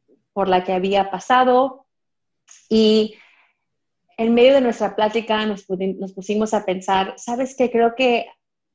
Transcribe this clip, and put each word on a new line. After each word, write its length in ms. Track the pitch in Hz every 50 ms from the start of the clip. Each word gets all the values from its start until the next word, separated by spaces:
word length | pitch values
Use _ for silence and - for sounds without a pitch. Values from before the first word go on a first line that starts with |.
| _ _ _ _ _ _
por 160 | - 202 190 185
la 140 | 185 180 180
que 80 | 190
había 380 | 185 185 190 196 196 196 196 196
pasado. 760 | 185 180 - - 254 254 254 254 247 254 269 262 - - _ _ _ _ _ _ _ _ _ _ _ _ _ _ - _ _ -
Y 460 | 220 220 220 214 220 220 214 214 - _ _ _ _ _ _ _ _ _ _ _ _ _ _ _ _ _ _ _ - -
en 160 | 226 226 233
medio 200 | 240 240 262 277
de 60 | 277
nuestra 360 | 254 233 226 - 214 196 -
plática 500 | 214 214 214 220 233 214 - 214 214 214
nos 200 | 214 196 190 - -
pudi-, 280 | 185 185 190 196 - -
nos 140 | 196 190 -
pusimos 380 | 196 185 - 208 214 214 214
a 120 | 226 202 208
pensar, 500 | 185 185 185 190 202 190 190 190 196 -
"¿Sabes 380 | - - 240 240 247 269 254 -
qué? 140 | - 247 240
Creo 240 | 240 226 233 233 233
que 300 | - 262 240 240 226 - - - _ _ _ _ _ _ _